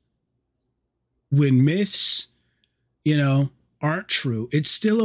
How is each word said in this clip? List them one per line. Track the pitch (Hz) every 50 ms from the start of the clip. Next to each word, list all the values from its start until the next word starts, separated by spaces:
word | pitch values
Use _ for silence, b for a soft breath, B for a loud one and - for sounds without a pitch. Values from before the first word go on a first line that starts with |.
| _ _ _ _ _ _ _ _ _ _ _ _ _ _ _ _ _ _ _ _ _ _ _ _ _ _
when | 139 143 147 139 131 127 131
myths, | 143 160 190 208 196 - - - - - - - - _ _ _ _ _ _ _ _ _ _ _ _ _ _ _
you | 151 151 147
know, | 143 139 135 135 143 135 - _ _ _ _ _
aren't | - 151 160 185 202 -
true, | - - - 139 117 110 113 -
it's | - 151 147 -
still | - - - 214 214 233 220